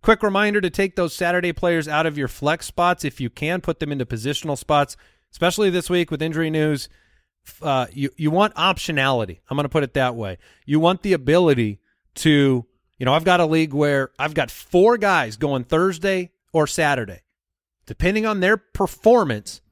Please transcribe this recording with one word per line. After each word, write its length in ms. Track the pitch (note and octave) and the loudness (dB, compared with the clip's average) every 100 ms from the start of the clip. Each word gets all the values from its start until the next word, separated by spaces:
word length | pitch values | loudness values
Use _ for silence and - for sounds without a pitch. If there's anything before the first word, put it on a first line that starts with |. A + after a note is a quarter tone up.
Quick 200 | - A3 | 2 2
reminder 380 | G#3+ G3 G#3 G#3 | 2 0 0 0
to 100 | F#3 | -2
take 240 | - G3 | -2 -4
those 200 | - E3+ | -2 -6
Saturday 380 | - F3 F3+ F3 | -2 -2 0 -2
players 360 | E3 F3 E3 D3+ | -2 0 0 0
out 180 | D3+ D#3+ | -2 -2
of 100 | D3 | -2
your 100 | C3 | -6
flex 380 | - C#3+ E3 - | -4 -4 -4 -6
spots 380 | - F3 F3 | -2 0 0
if 160 | C#3+ - | -6 -8
you 80 | B2 | -10
can. 300 | - D3+ F3+ | -6 -6 -4
Put 200 | - - | -4 -6
them 100 | D3+ | -6
into 160 | C#3 A#2+ | -6 -6
positional 500 | A2+ B2 C#3+ D#3+ C#3 | -6 -6 -6 -6 -8
spots, 380 | - D3 C#3+ - _ _ _ | 0 0 0 -6 _ _ _
especially 360 | - E3+ F3+ G3+ | -2 -2 2 0
this 180 | F3+ - | 0 -2
week 200 | F3+ E3+ | -2 -2
with 100 | D3 | -4
injury 280 | D#3+ D#3+ D#3+ | -4 -2 -2
news. 380 | D#3 D3+ C#3+ - _ _ _ _ _ - | 0 0 -2 -6 _ _ _ _ _ -20
F-, 160 | - | -8
uh, 240 | D#3 C3+ A#2+ | -2 -2 -2
you, 180 | C#3 C#3 - | -4 -6 -2
you 140 | D3+ | 0
want 240 | E3+ G#3 | 2 0
optionality. 840 | F3 F3+ F3 - D3+ C3+ B2+ G2+ E2 _ | 0 -2 -2 -4 0 0 0 -4 -10 _
I'm 80 | D3 | -4
gonna 120 | D3 | 0
put 140 | D#3 | -2
it 120 | C3+ | -2
that 200 | C#3 B2+ | -2 -2
way. 240 | A#2 G#2 F2+ _ _ | -4 -10 -10 _ _
You 140 | - D3+ | -2 2
want 240 | E3 F#3 | 2 0
the 100 | G3+ | 0
ability 680 | E3+ B2+ E3 F3 B2+ A2 G2+ _ _ _ - | 0 2 4 4 2 0 -6 _ _ _ -2
to, 500 | D#3+ D3 C#3 B2+ A#2 _ _ _ | 2 4 4 2 -4 _ _ _
you 80 | B2+ | 0
know, 80 | |
I've 100 | D3+ | 2
got 160 | E3 F3+ | 4 2
a 60 | D#3+ | 4
league 260 | D#3+ D#3+ | 2 0
where 360 | C#3 D3 C#3 C3 - | 0 2 0 -2 -6
I've 160 | D3+ | -6
got 160 | D#3 A#2+ | -4 -6
four 460 | - - F3+ G#3+ A#3+ | -8 0 4 4 4
guys 400 | G3+ F3 A#2 G#2+ | 2 2 0 -4
going 280 | C#3+ C3+ | -2 -2
Thursday 640 | A#2+ D#3+ F#3+ D#3+ G3 F#3 F3+ _ _ | 0 0 0 -2 -2 -2 -6 _ _
or 140 | E3 D3 | -2 0
Saturday. 540 | - D3+ C3+ G#2+ - _ _ _ _ _ _ _ | 0 0 0 -4 -12 _ _ _ _ _ _ _
Depending 400 | - F3 G#3+ A3 | -2 0 0 -2
on 120 | G3+ | 0
their 160 | F#3 A3 | 2 2
performance 1040 | _ - - - A3 A#3+ E3 G#2+ - - _ | _ -4 -4 2 4 6 4 -4 -8 -20 _